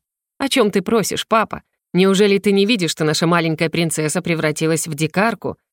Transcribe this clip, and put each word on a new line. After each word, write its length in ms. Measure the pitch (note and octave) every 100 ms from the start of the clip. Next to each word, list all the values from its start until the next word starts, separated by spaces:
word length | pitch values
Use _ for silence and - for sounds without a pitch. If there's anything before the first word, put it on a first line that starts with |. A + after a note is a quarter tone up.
| _ _ _ _
«О 100 | C#4
чём 220 | C4+ G#3+
ты 120 | G3
просишь, 440 | F#3 A3+ - - -
папа? 360 | A3 G3+ - - _ _
Неужели 460 | F3+ F#3+ F#3+ G#3 G3
ты 140 | G3+
не 120 | G3
видишь, 260 | G3+ A#3 D#3+
что 140 | -
наша 220 | D#3 - E3
маленькая 440 | F3 E3 D#3 E3
принцесса 520 | E3+ E3 - D#3 F3+
превратилась 640 | F3 D#3+ D#3 D3+ D#3+ E3 E3
в 80 |
дикарку? 640 | D3 D#3 F#3 A3+ G3 B2+ - _